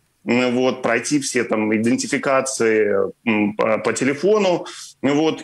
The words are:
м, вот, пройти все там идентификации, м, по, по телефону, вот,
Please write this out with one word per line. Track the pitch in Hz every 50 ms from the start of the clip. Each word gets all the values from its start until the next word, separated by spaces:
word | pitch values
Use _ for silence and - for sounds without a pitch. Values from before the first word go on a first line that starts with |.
| - _ _ _ _
м, | 196 - - 127 127 120
вот, | 127 127 127 110 123
пройти | - 123 117 120 117 - 147 147
все | 135 - - 127 113
там | - 120 110 107 107 110
идентификации, | 107 110 117 127 127 - - - 131 - 143 135 131 127 - - - 117 113 110 110 107 104 101 98 98 92 - _ _
м, | 120 110 107 104 101 107
по, | - 120 110 110 104
по | - 117 113
телефону, | - 135 127 143 139 - 190 214 214 196 185 175 156 - - - - - - - _
вот, | - 135 139 143 160 160 151 -